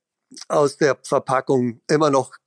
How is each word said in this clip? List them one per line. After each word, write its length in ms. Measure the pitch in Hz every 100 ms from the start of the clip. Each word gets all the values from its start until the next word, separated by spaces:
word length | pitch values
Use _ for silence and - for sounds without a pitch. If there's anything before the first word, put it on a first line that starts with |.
| _ _ _ - -
aus 280 | 165 143 -
der 220 | 151 127
Verpackung 800 | - 139 - 131 - 135 123 113 -
immer 220 | 151 156
noch 220 | 139 123 -